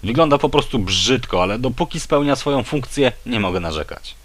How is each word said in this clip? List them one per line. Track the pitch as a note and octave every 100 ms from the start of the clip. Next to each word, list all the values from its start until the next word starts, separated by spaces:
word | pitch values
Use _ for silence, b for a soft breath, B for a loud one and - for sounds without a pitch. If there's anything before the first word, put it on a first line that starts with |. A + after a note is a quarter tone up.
Wygląda | G2+ B2+ D#3+ C#3+
po | D3
prostu | C#3+ C3+ B2
brzydko, | F#2 - A2+ B2+ - F2+
ale | F#2 G#2+
dopóki | B2+ A#2+ - D#3+
spełnia | - D3 C#3+ C3+
swoją | D3 C#3
funkcję, | A2+ D3+ B2+ - C3 - -
nie | A#2
mogę | F#2+ F2+
narzekać. | E2+ D#2 D2 - - -